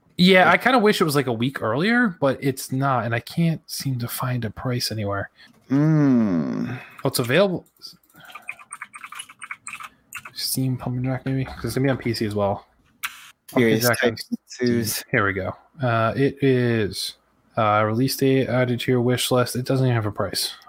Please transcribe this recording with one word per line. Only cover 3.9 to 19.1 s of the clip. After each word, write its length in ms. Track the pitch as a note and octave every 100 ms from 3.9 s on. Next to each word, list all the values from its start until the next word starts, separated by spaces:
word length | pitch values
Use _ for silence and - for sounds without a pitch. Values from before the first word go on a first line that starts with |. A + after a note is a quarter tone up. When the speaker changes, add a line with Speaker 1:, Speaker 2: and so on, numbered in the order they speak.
| B2+
Speaker 1:
to 80 | A#2+
find 360 | - C3 B2
a 60 | A2
price 400 | - C3 B2 -
anywhere. 380 | A2 G2+ G2+ - _ - _ -
Speaker 2:
Mm. 1080 | C3+ D#3 D#3 C#3 B2 G#2+ F2 C#2 G#1+ A#2+ B2 - -
Speaker 1:
Oh, 40 | C#3
it's 120 | -
available. 440 | A#2+ D3+ G3+ E3 - _ - - _ - - - - - - - - - - - - - - - - - - _ _ - -
Steam 420 | - - C3 C3 B2+
Pumpkin 280 | B2+ B2
Jack, 200 | C3 B2+ C3+
maybe? 180 | C3+
'Cause 200 | B2+ -
it's 100 | A#2+
gonna 120 | B2 C3+
be 40 |
on 60 | B2+
P 140 | B2
C 120 | G#2+ A2
as 80 |
well. 320 | G#2 G2+ G2+ - _ _ _ - - - _ -
Pumpkin 120 | B2+ A2+ A2
Speaker 2:
Furious 40 | A#2+
Speaker 1:
Jack 160 | A2+
on 60 | B2
Speaker 2:
Type 80 | A2+ - A#3+ -
Sue's. 480 | - B2 A#2+ A2 -
Speaker 1:
Steam. 80 | -
Here 140 | A#2+ G2
we 60 |
go. 220 | F#2+ F#2 - _ -
Uh, 300 | B2+ A2+ A2+ G#2
it 260 | C#3 -
is, 720 | C#3 B2+ A#2+ A2+ G2 F#2 - - _ _ _ -
uh, 260 | G#2+ G#2 G#2+
release 300 | A2+ C3+ -
date 320 | C3+ C3+ A#2+
added 320 | B2+ B2 A#2+
to 100 | -
your 80 | B2
wish 280 | A#2+